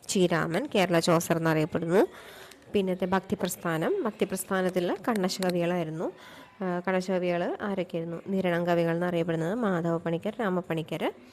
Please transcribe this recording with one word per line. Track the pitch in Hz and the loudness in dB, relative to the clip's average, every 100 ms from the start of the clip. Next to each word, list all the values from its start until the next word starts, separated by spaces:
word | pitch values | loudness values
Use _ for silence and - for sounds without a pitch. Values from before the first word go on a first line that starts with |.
| - | -2
ശ്രീരാമൻ, | 202 175 165 160 165 269 220 | 2 4 4 0 -2 0 2
കേരള | 180 170 | 4 4
ചോസർ | 165 165 - 165 | 4 2 2 0
എന്നറിയപ്പെടുന്നു. | 160 156 151 170 170 180 370 - - - - - - | 2 2 2 0 2 4 4 0 -18 -20 -20 -20 -4
പിന്നത്തെ | 202 190 180 185 | 0 0 0 0
ഭക്തി | 190 185 202 | 0 0 -4
പ്രസ്ഥാനം, | 185 - 175 160 185 403 | -2 -2 -2 0 0 0
ഭക്തി | 262 - 196 | -2 -2 -2
പ്രസ്ഥാനത്തിൽ | 190 - 190 185 185 175 339 - | -2 -2 0 2 0 0 -2 -2
കണ്ണശ | 214 185 - | 0 0 0
കവികളായിരുന്നു. | 175 180 170 180 160 160 180 - - - - - | 0 0 0 0 -2 -4 -6 -6 -18 -20 -20 -8
ആ, | 190 175 180 | -4 -2 0
കണ്ണശ | 185 185 | -2 0
കവികൾ | 185 180 175 190 359 | 0 0 0 -2 -4
ആരൊക്കെയായിരുന്നു? | 202 190 175 170 165 165 - | -4 -4 -4 -4 -6 -8 -4
നിരണം | 196 180 170 175 | 0 2 2 2
കവികൾ | 170 165 | 2 2
എന്നറിയപ്പെടുന്നത് | 165 180 175 170 165 160 | 2 0 0 0 0 0
മാധവ | 226 220 180 170 170 | 0 0 0 0 0
പണിക്കർ, | 170 165 202 214 | 0 -2 -4 -4
രാമപണിക്കർ, | 214 185 175 160 156 160 233 - - | -2 -2 -2 -4 -4 -4 -4 -6 -16